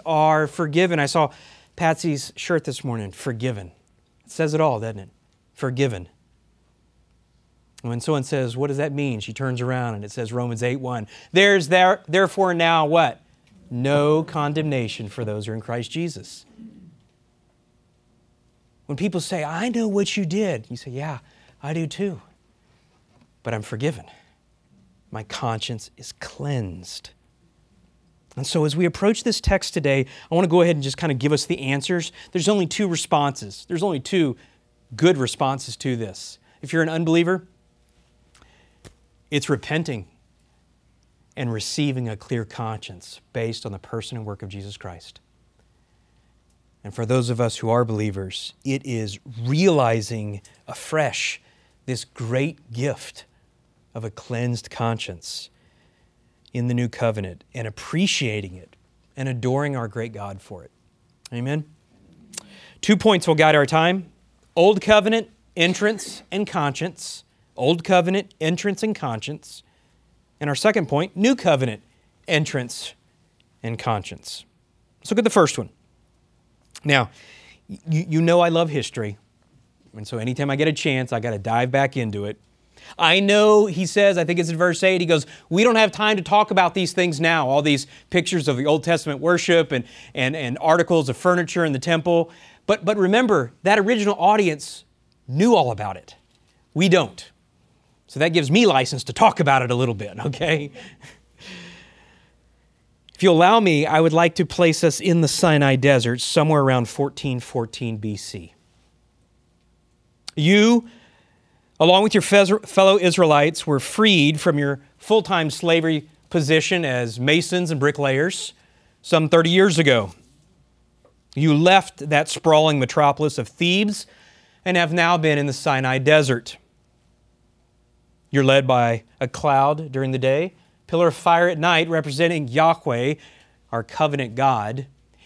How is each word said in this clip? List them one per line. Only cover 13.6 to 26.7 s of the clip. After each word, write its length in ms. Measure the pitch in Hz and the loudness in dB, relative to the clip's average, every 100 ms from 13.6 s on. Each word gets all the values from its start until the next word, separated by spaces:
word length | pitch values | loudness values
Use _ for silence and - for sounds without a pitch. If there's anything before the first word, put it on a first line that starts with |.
| - | -12
No 540 | 123 131 147 147 156 | -6 0 2 2 0
condemnation 840 | 160 160 147 151 156 135 113 - 107 | -2 -4 -4 -2 -2 -2 -4 -8 -12
for 160 | - 110 | -8 -8
those 200 | 104 107 | -6 -8
who 60 | |
are 40 | 110 | -10
in 40 | |
Christ 320 | 107 120 120 | -8 -8 -8
Jesus." 540 | 165 170 - - - - - - - 170 - _ _ _ _ _ _ _ _ _ _ _ _ _ _ _ _ _ _ - | -6 -8 -8 -16 -20 -20 -20 -20 -20 -20 -20 _ _ _ _ _ _ _ _ _ _ _ _ _ _ _ _ _ _ -12
When 100 | 139 | -6
people 240 | 190 180 | -4 -4
say, 240 | 160 185 | -6 -6
"I 240 | 151 165 233 | -6 -6 -4
know 220 | 233 220 | -2 -2
what 260 | 202 202 214 | 0 -2 -2
you 100 | 180 | -4
did," 420 | 190 208 131 107 | -2 -2 -4 -8
you 80 | 120 | -14
say, 120 | - | -12
"Yeah, 300 | 127 151 131 - _ _ _ | -10 -10 -12 -16 _ _ _
I 120 | 143 | -8
do 120 | 160 160 | -6 -6
too. 360 | - 202 139 - _ _ _ _ _ _ _ _ _ _ _ | -6 -6 -8 -14 _ _ _ _ _ _ _ _ _ _ _
But 100 | - | -8
I'm 80 | 110 | -8
forgiven. 440 | 104 110 143 123 - - _ _ _ _ _ _ _ _ _ | -8 -6 -6 -6 -12 -20 _ _ _ _ _ _ _ _ _
My 120 | 110 | -16
conscience 680 | 107 - 123 110 - 113 - - | -12 -8 -6 -6 -8 -10 -14 -20
is 160 | 120 | -20
cleansed." 960 | - - - 143 135 98 | -18 -18 -12 -6 -6 -6